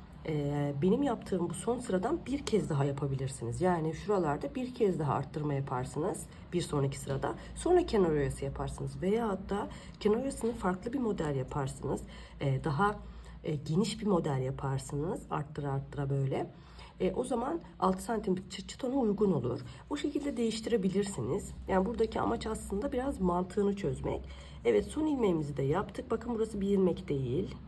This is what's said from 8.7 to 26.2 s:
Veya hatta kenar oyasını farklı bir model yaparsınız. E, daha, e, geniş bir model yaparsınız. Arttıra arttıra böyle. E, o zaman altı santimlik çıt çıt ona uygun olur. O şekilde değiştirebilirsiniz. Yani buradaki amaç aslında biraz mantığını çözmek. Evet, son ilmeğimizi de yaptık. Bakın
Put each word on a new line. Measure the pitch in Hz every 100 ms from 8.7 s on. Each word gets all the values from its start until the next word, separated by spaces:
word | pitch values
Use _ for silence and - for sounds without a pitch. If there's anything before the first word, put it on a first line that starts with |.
| - 139 135
Veya | 180 220 226
hatta | 185 - 202 285 - - -
kenar | 202 226
oyasını | 269 - 226
farklı | 240 185 185 -
bir | 277
model | 233 196 156 139
yaparsınız. | 131 147 135 - 131 190 - - - -
E, | 139 131
daha, | 160 143 202 208 - - - -
e, | - 151
geniş | 139 160 226 -
bir | 202
model | 180 160 131
yaparsınız. | 127 139 139 135 - 143 160 269 -
Arttıra | 151 147 - 143
arttıra | 135 - - 139
böyle. | 139 135 - - - - - - -
E, | 185
o | -
zaman | 254 240 254 330 - -
altı | 185 185
santimlik | - 220 196 185 -
çıt | - -
çıt | -
ona | 254 277
uygun | 220 196 208
olur. | 151 120 - - - -
O | 294
şekilde | 302 294 285 233
değiştirebilirsiniz. | 226 214 226 226 185 185 202 - 117 185 - - -
Yani | 190 190
buradaki | 226 226 -
amaç | - 226 -
aslında | 214 - 202 277
biraz | 254 269 269
mantığını | 180 175 185 - 202 202
çözmek. | 156 131 139 - - - - -
Evet, | 233 208 196
son | 285 311
ilmeğimizi | 277 214 165 143 139
de |
yaptık. | 139 165 208 - -
Bakın | 226